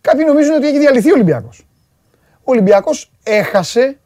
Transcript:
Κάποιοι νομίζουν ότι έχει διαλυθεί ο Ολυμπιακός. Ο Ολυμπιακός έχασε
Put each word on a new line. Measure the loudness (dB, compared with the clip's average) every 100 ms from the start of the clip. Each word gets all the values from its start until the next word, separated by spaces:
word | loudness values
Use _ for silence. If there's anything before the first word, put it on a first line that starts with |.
Κάποιοι | 0 0 2
νομίζουν | 2 2
ότι | 0 0
έχει | 0
διαλυθεί | 2 2 2
ο |
Ολυμπιακός. | 2 2 -2 -6 -20 _ _ _ _ _ _ _ _
Ο |
Ολυμπιακός | -2 0 2 0 0 -8 -10 _
έχασε | -4 -4 -2 -4 -2 -2 -2 -4